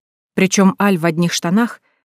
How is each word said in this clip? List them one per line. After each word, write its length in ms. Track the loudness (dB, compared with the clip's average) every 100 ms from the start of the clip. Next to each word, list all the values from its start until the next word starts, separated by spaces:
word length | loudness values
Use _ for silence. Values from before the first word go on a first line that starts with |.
| _ _ _
Причем 400 | -2 0 2 2 2
Аль 180 | 0 0
в 80 | 0
одних 260 | 0 -2
штанах, 480 | -2 -2 0 -2 -6 _ _